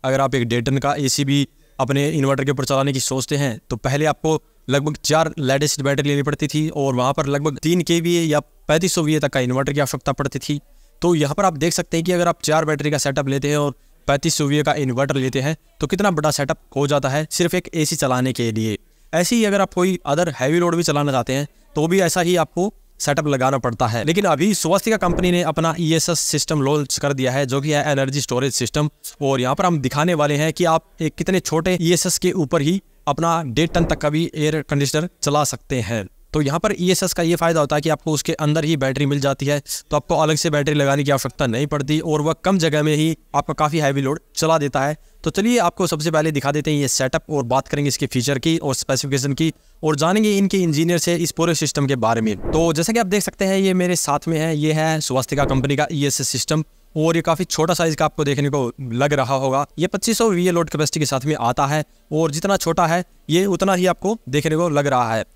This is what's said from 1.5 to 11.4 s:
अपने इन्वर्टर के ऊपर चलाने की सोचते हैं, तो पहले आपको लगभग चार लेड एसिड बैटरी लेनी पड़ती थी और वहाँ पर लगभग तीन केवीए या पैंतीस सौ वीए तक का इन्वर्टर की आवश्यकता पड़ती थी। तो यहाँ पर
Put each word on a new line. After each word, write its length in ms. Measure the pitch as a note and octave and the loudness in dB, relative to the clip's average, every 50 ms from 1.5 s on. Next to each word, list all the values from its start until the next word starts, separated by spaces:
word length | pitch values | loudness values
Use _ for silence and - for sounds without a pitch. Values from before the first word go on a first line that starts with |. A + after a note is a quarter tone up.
| _ _ _ _ _ - | _ _ _ _ _ -6
अपने 300 | C3+ A#2+ C3+ C#3 C#3+ D3 | -2 0 0 0 0 0
इन्वर्टर 340 | E3 D#3 C3+ C3+ C#3 C3+ C#3+ | 0 0 2 2 2 0 0
के 60 | C#3 | -2
ऊपर 140 | C#3+ C3+ C3+ | -2 -2 -2
चलाने 280 | - C#3 C3+ C3+ C#3+ | -2 0 0 0 0
की 80 | C3+ C3+ | -2 -2
सोचते 360 | - - C3 C3 B2+ - D3 | -4 -4 -4 -4 -4 -2 -2
हैं, 220 | C#3 C#3+ C3+ A2 - _ _ | -2 -2 -2 -4 -6 _ _
तो 60 | B2+ | -10
पहले 280 | A2+ - C3 C3+ C#3+ D#3 | -6 -4 -2 -2 0 0
आपको 380 | D#3 D3 _ - D#3 D#3+ D3 _ _ _ _ _ - | 0 -2 _ 0 0 0 0 _ _ _ _ _ -2
लगभग 280 | B2+ C#3+ C#3 D#3 D3 - - | -2 0 0 -2 -6 -4 -2
चार 280 | - D3+ D#3 E3 D#3+ - - | 0 2 2 2 0 -2 -4
लेड 240 | C#3+ B2+ C3+ C#3 | -2 0 0 2
एसिड 220 | D3 D3 - - C3+ | 0 -2 -2 -2 -2
बैटरी 240 | C#3 C#3 C3+ C#3+ C#3+ | -2 0 0 0 0
लेनी 140 | C#3+ C#3+ | 0 0
पड़ती 240 | C#3 D3 D3 - D3+ | 0 -2 -2 -2 -4
थी 220 | C#3+ - D3+ D#3 D#3+ | -2 -2 -2 -2 -2
और 260 | - D3+ C#3 C3+ B2+ | -2 -2 -2 0 0
वहाँ 180 | B2 B2 C3 | 0 0 0
पर 140 | C#3 - D3+ | 0 0 -2
लगभग 320 | C#3 C#3 C#3+ C#3+ D#3 C#3 C3 | 0 -2 0 0 -2 -4 -2
तीन 200 | - D#3 F3 F3+ | 0 0 2 2
केवीए 400 | D#3+ - E3+ E3+ E3 E3+ F3 E3+ | 2 2 0 2 2 2 0 2
या 180 | E3+ D#3+ D3 D3 | 2 2 0 0
पैंतीस 540 | C#3+ _ _ - - - D3+ D#3+ F3 F#3 - | -2 _ _ -18 -2 0 0 2 2 0 0
सौ 80 | F#3 | 0
वीए 180 | D#3+ D3+ D#3 D#3 | 2 2 2 2
तक 120 | D3 C#3+ | 0 0
का 80 | - C#3 | 0 0
इन्वर्टर 320 | B2+ B2 B2 C3 C#3 C#3+ | 0 0 0 -2 -2 -2
की 80 | C#3+ D3 | 0 0
आवश्यकता 320 | C#3+ B2+ - C3+ _ - | -2 -2 -2 -4 _ -4
पड़ती 260 | C3+ - C#3+ C3+ - C#3 | -4 -2 -4 -4 -4 -6
थी। 220 | - - D3 D3 - _ - - - _ _ - | -4 -4 -4 -6 -6 _ -20 -20 -20 _ _ -2
तो 120 | - F3 F3 | 0 2 2
यहाँ 200 | D#3 D3+ C#3 D3+ | 4 2 0 2
पर 100 | - | 2